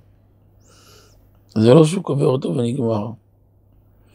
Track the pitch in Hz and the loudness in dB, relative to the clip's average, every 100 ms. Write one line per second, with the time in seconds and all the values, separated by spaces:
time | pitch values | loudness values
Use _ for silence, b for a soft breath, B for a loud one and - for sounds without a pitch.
0 | _ _ _ _ _ _ b b b b | _ _ _ _ _ _ b b b b
1 | b b _ _ _ 107 113 151 156 190 | b b _ _ _ 0 4 6 4 0
2 | - 139 147 131 - 147 117 135 117 104 | -6 -2 -2 -2 -4 -6 -4 -4 -4 -4
3 | 113 110 _ _ _ _ _ _ _ _ | -8 -14 _ _ _ _ _ _ _ _
4 | _ | _